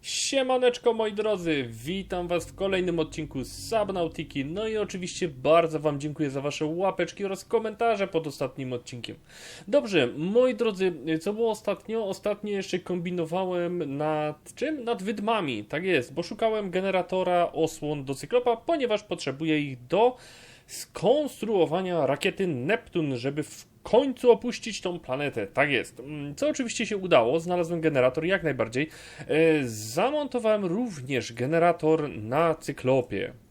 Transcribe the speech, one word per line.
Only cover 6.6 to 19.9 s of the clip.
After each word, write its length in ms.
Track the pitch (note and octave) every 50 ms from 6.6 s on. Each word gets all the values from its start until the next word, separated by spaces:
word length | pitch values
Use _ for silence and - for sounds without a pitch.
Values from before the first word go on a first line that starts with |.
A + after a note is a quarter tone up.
| D#3
łapeczki 600 | D3+ D#3+ E3+ F#3+ F#3+ F#3 - F3 D#3+ - - G3+
oraz 200 | G3 G3 F#3+ -
komentarze 600 | - - A3+ A3 A3 G#3 G3+ A#3 A#3 A3+ G3 G3
pod 200 | F#3+ - E3 D#3
ostatnim 460 | D3+ C#3 - D3 B2+ - - C3+ B2+ B2+
odcinkiem. 420 | B2 - - - A#2+ A2+ - - - - - - - - - - - -
Dobrze, 400 | - A3 C#4+ B3+ A3+ G3 D#3+ B2+ A#2+ -
moi 380 | C#3 D#3 F#3 G#3 A#3+ B3+ B3+ B3
drodzy, 380 | G#3 A#3+ A3 G3+ F3+ F#3+ F#3 F3 D3 A#2+ D#3+ D#3+ D#3+
co 120 | D#3+ G3 G#3
było 180 | A3 A#3 A3+
ostatnio? 560 | G#3+ G#3 - - G3 - - - A3 A3+ A3
Ostatnio 440 | F#3+ F#3 - - G#3 G#3 G3+ - G#3
jeszcze 280 | G3+ G3 F#3+ - - F3+
kombinowałem 1160 | F3+ - F#3 F3+ E3+ F3+ F3+ F3 E3 D3+ E3 F#3 F#3+ F#3 F3+ F3 F3 F3 F3+ F3 D#3 C#3+ C3+
nad 560 | C#3+ D3+ D#3 D#3 D3+ D3+ D3+ D3 - _ - -
czym? 280 | - B3 D4 D#4 C#4+ A#3
Nad 200 | A3+ A#3 F#3+ F#3
wydmami, 600 | G3+ A#3 G#3 G#3 G#3+ A3+ G#3+ F3+ C#3+ B2 G#2 G#2
tak 200 | - - D3 F3+
jest, 300 | F#3+ F3+ C#3 A#2+ - C3+
bo 100 | D3+ F3
szukałem 480 | - A#3 - A3+ A3 A3 G#3+ G#3 F#3+
generatora 800 | E3+ F#3 F#3+ G3 F#3 F#3 F3+ - F#3+ F#3 F#3 F3+ F3+ F3 E3+ -
osłon 540 | - C#3 D#3+ D#3+ - - D3+ D3 D3+ D3 C3+
do 100 | C3+ C#3
Cyklopa, 420 | C3+ - C#3+ A#3 B3 B3 B3+ A#3
ponieważ 460 | A3+ - - E4+ D#4 C4 A3 G#3+ G#3 -
potrzebuję 560 | - - E3+ - C#3+ C3 C#3 E3 D#3+ D#3 D3+
ich 280 | D3 C#3 C3 A#2+ B2
do 300 | B2